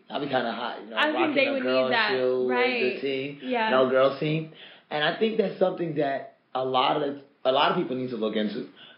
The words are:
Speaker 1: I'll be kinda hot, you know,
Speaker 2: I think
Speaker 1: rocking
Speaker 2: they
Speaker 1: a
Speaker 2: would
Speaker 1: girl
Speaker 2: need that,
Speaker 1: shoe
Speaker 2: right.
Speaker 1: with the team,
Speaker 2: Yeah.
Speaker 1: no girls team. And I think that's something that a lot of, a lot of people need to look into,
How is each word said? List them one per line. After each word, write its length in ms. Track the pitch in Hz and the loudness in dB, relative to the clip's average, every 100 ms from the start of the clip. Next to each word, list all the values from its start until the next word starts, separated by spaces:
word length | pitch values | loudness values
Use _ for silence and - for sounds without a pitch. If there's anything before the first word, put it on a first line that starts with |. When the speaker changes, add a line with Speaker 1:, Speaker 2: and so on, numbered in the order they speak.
| - | -12
Speaker 1:
I'll 100 | - | -8
be 80 | 139 | -2
kinda 240 | 131 117 | -2 -2
hot, 280 | 113 120 104 | -4 -6 -8
you 60 | 208 | -8
know, 80 | 226 | -2
Speaker 2:
I 60 | |
think 120 | 302 302 | 0 2
Speaker 1:
rocking 200 | 320 277 | 0 2
Speaker 2:
they 100 | 269 | 2
Speaker 1:
a 60 | |
Speaker 2:
would 100 | 269 | 0
Speaker 1:
girl 200 | 254 262 254 | 0 2 2
Speaker 2:
need 80 | |
that, 160 | 233 214 | 2 2
Speaker 1:
shoe 380 | 131 127 127 127 | 2 2 2 0
Speaker 2:
right. 340 | 247 247 - | 2 0 0
Speaker 1:
with 100 | 123 - | -2 -2
the 120 | 139 | -4
team, 320 | 135 139 143 | -4 -6 -8
Speaker 2:
Yeah. 260 | 254 247 220 | -4 -2 2
Speaker 1:
no 200 | 131 127 | 4 4
girls 300 | 131 135 - | 4 4 2
team. 300 | 156 156 160 - - - - | -2 -2 -4 -12 -20 -20 -8
And 140 | 151 | -2
I 140 | 151 160 | -2 0
think 180 | 220 214 | 0 0
that's 220 | 196 - | -2 0
something 360 | 185 175 170 147 | 0 0 -4 -2
that 420 | 143 135 - - _ 127 | -2 -2 -8 -18 _ -4
a 100 | 131 | 0
lot 380 | 131 139 151 | 2 4 2
of, 140 | 143 143 - _ 131 | -2 -4 -12 _ 2
a 60 | |
lot 200 | 131 160 | 4 4
of 60 | 170 | 2
people 200 | 147 127 | -2 -4
need 120 | 127 | -4
to 40 | 120 | -4
look 180 | 107 107 | -2 0
into, 300 | 107 104 - - - | -2 -4 -10 -14 -20